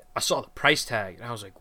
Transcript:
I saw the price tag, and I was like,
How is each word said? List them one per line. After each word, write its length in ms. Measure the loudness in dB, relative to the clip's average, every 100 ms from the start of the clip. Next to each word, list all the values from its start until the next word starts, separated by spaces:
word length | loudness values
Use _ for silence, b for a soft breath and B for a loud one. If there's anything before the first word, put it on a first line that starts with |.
| -8 -4
I 40 |
saw 220 | 0 0
the 80 | -2
price 340 | 2 4 4
tag, 340 | 2 -2 -2 -6
and 80 | -8
I 60 |
was 120 | -8
like, 100 | -10 -16